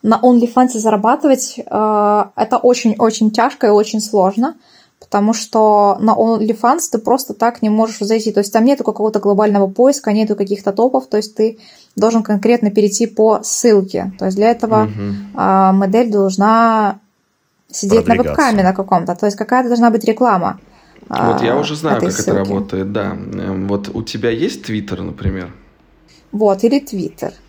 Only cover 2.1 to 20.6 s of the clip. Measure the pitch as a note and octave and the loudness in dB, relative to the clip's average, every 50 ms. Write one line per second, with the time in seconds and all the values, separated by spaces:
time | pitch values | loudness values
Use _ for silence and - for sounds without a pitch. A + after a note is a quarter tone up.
2.1 | G#3 G#3 G3+ G3+ _ - A3+ - B3+ B3+ - B3 B3 A#3+ - A3+ G#3+ G#3+ - A3 | 2 2 0 -2 _ -4 -2 -2 -2 2 2 2 2 2 0 -2 0 2 0 0
3.1 | A3+ - A3+ G#3+ G#3+ - A#3 C#4 C#4 - - G#3+ G#3 G#3 G#3+ G#3+ - G#3+ G#3+ - | 2 2 0 0 2 0 0 0 0 0 2 4 4 4 2 0 -4 -6 -6 -2
4.1 | - G#3 F3+ F#3+ G3 G#3+ B3 D#4 D#4+ _ _ _ _ _ _ _ _ _ - _ | 0 2 2 2 0 -2 -4 -4 -6 _ _ _ _ _ _ _ _ _ -10 _
5.1 | - G#3 G3+ G#3+ A3+ A3 - - - A3 G#3+ G#3+ G#3 G#3 G#3 G3+ F#3+ - G#3 A3 | -2 0 0 0 -2 -2 -6 -4 0 2 4 4 4 4 4 2 2 2 0 0
6.1 | A3 - A3+ A3+ A3+ G#3+ G#3+ G#3+ A3+ A3+ - A#3 C#4 E4+ - - - G#3+ - - | 2 2 2 0 2 0 0 -2 -2 0 0 0 0 0 -2 -4 -6 -4 0 0
7.1 | A#3+ C4 - - D#4 _ - A#3 A#3 - - G#3+ G#3 A3 A3 A3 A3 - G#3 G3 | 0 0 -2 -8 -4 _ -2 -2 0 0 -2 0 2 0 0 -2 -2 -6 -2 0
8.1 | A3 A3+ G#3+ A3 G#3 G#3 G3+ G3+ - A3+ A3+ C4 C#4+ C#4+ - - F#3 - G#3 A3 | 0 0 0 -2 -2 -2 -2 0 0 2 2 2 2 0 -2 -6 -4 -2 -4 -2
9.1 | G#3+ G#3 G3+ G3+ G3+ F#3+ G#3+ G#3 G3+ G3+ G3 F#3+ G3 - B3 C4+ C#4+ - - A3 | -2 0 0 0 2 2 2 2 2 2 0 0 0 2 2 2 2 0 -2 -2
10.1 | G3+ G#3+ A3 G#3+ G#3+ G#3 G3+ F#3+ G3+ G3+ - G#3 G3 G#3+ A#3 B3+ B3+ C4 C4 _ | 0 0 0 0 -2 -4 -2 -4 -4 -4 -4 -4 0 0 0 2 0 -2 -2 _
11.1 | - G#3+ G#3 G#3+ _ - A3 A3+ A3+ - - - _ _ _ _ _ - G3 A3+ | -4 -4 -4 -4 _ -2 -2 -2 -2 -8 -20 -20 _ _ _ _ _ 0 0 2
12.1 | A3+ A3+ A3 - G#3+ G3 G3 A#3+ A#3+ A#3 A3 G#3 G3+ A3 G#3 G#3 G3+ - A#3 A3+ | 2 0 0 0 -2 0 2 2 2 2 0 0 2 2 0 2 0 -2 -4 -2
13.1 | - - A3 A3 G#3+ - - - - - - A#3+ G#3+ G3 F#3+ F#3+ - - F#3+ F#3+ | 0 2 2 2 2 0 -2 -6 -6 0 2 4 4 4 2 0 -6 -6 -6 -6
14.1 | F#3 - F#3+ F#3+ F#3+ G3 G#3 A3+ A#3 A#3 - A3 A3 G#3+ G#3+ G#3 G#3 G#3 G3+ G3+ | -8 -6 -6 -4 -2 2 2 2 2 0 -2 0 2 0 0 0 -4 -6 -6 -6
15.1 | G3+ G3+ G3+ - - - - G3 F#3+ F#3+ F#3+ F#3+ F#3+ G3 G3 F#3+ G3+ A3+ B3 A3+ | -6 -8 -10 -12 -6 -4 0 2 2 4 4 4 4 2 2 2 2 2 2 2
16.1 | G#3 G3+ G3 F#3+ F#3+ F#3+ G3 G#3+ A3+ A3+ A3+ A3+ A3 A3 G#3+ G3 G3 - _ _ | 2 0 0 0 0 0 2 2 4 4 4 2 2 2 0 -2 -4 -6 _ _
17.1 | _ _ _ _ _ _ _ _ _ _ _ _ - - - G3 G#3 A3+ - - | _ _ _ _ _ _ _ _ _ _ _ _ -12 -8 -2 2 2 2 4 2
18.1 | A#3 A3+ B3 - - - D4 B3+ A3 G3+ F#3 F3+ F#3+ F#3+ F#3+ F#3+ F#3+ F3 F3 - | 0 0 0 -2 0 0 0 2 2 2 2 2 0 -2 -2 0 0 -2 0 -2
19.1 | F3+ F3+ - G#3 G3+ - A3 - B3+ B3+ B3+ A#3 A#3+ A#3 A3+ A#3 A3 A3+ G#3+ A3+ | -4 -2 -2 -2 -2 -4 -4 0 0 0 2 0 2 4 4 4 2 2 0 0
20.1 | G#3+ - B3+ A#3+ G#3 F3+ E3+ - - - | 0 2 2 2 2 2 0 -4 -6 -8